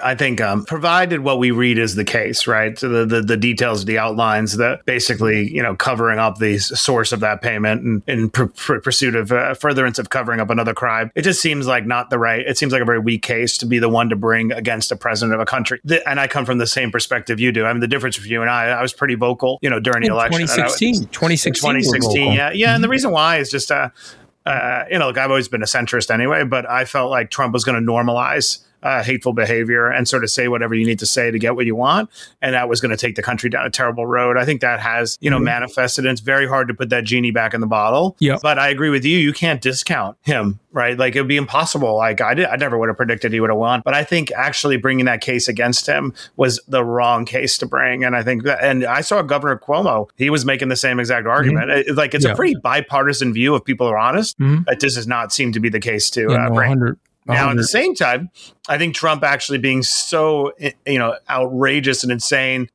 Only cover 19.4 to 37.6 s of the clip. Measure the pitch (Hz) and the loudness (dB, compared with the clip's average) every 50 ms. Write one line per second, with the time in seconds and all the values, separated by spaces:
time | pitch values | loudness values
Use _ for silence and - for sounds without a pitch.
19.4 | - 127 131 - - 139 120 110 110 127 123 117 113 110 107 117 113 117 165 165 | 0 -2 -2 0 0 0 0 0 0 0 0 2 2 0 2 2 0 0 0 0
20.4 | 170 156 - - 120 123 - - 220 240 240 202 107 - - - - 165 170 147 | 0 0 0 0 0 0 0 0 0 0 0 0 -2 -6 -6 -2 0 0 2 2
21.4 | - 151 127 - - 147 139 135 - 135 120 131 127 113 104 147 139 139 - 139 | 0 -2 -2 0 0 0 2 2 2 2 2 2 2 2 2 2 2 2 2 2
22.4 | 143 147 165 196 220 233 226 - - 226 262 262 262 240 175 156 156 165 170 156 | 2 0 0 0 2 2 4 2 2 2 0 0 0 0 2 2 2 2 2 2
23.4 | 139 117 135 139 - - 147 139 139 127 _ - - - - - - - _ _ | 0 -2 -2 -4 -2 0 0 0 0 -4 _ -12 -20 -20 -20 -20 -20 -20 _ _
24.4 | - 151 139 123 120 123 127 123 - - 180 180 151 131 123 135 131 139 135 135 | -4 -4 -2 -2 -2 -2 -4 -4 -4 -2 0 0 0 0 0 0 0 2 2 0
25.4 | 123 - 127 113 110 - - 127 120 - - 120 107 - 113 110 123 135 156 156 | 0 -2 -4 -4 -2 -2 0 -2 -2 0 -2 -2 0 0 0 2 2 2 2 0
26.4 | 147 123 131 127 117 113 120 127 127 - - 139 127 131 135 127 117 - - - | 0 0 -2 -4 -2 -2 -2 -2 -2 0 -2 -2 -2 0 0 -2 -2 -2 -2 -2
27.4 | 135 120 113 123 113 135 123 117 117 117 117 117 117 120 120 120 127 139 143 156 | -2 0 0 -2 0 0 0 0 0 2 2 2 2 2 0 0 0 0 0 0
28.4 | - - - - _ _ _ _ - 131 135 123 107 120 131 123 - 127 113 120 | 0 -2 -4 -6 _ _ _ _ -2 -2 0 0 0 -2 -2 -2 -2 -2 0 0
29.4 | 110 104 117 113 113 110 120 120 117 120 131 131 123 - - 127 113 107 - - | 0 2 2 0 2 2 2 2 2 2 2 0 0 0 0 0 0 0 -2 0
30.4 | 123 123 120 117 117 113 113 113 113 117 113 101 110 107 - 131 120 117 113 110 | 0 0 0 0 0 0 0 2 2 2 0 0 -2 -2 0 0 0 0 0 0
31.4 | 113 117 123 123 127 117 110 113 123 135 165 202 220 220 - - - - _ - | 0 0 0 0 0 0 0 0 2 2 2 2 0 -4 -10 -20 -20 -20 _ -6
32.4 | - 135 127 123 123 120 117 117 - 120 110 110 - 120 98 113 104 - 123 110 | -4 -2 0 0 0 0 -2 -2 0 -2 -2 -2 -2 -4 -4 -4 -4 -4 -4 -2
33.4 | - 120 120 131 127 131 - - 131 120 117 120 117 120 120 123 123 123 123 127 | -2 -2 -2 -2 -4 -2 -2 -2 -2 -2 -2 -4 -4 -2 0 0 2 2 2 2
34.4 | 123 147 151 120 127 123 120 110 107 117 113 117 117 110 - - - 147 139 127 | 2 0 0 0 0 -2 -2 0 -2 -2 -2 0 -2 -2 -4 -4 0 0 2 2
35.4 | 120 120 120 120 123 123 - 135 127 120 - - 131 131 127 113 107 131 135 139 | 2 0 0 -2 -4 -4 -2 -2 -2 -2 0 -2 0 0 -2 -2 -2 0 2 2
36.4 | 139 127 139 135 127 120 117 - 127 113 123 120 113 107 123 123 120 120 110 117 | 2 2 0 0 0 -2 -2 -6 -2 -2 -2 -2 0 0 0 0 0 0 0 0
37.4 | 110 110 - 113 | 0 0 0 -2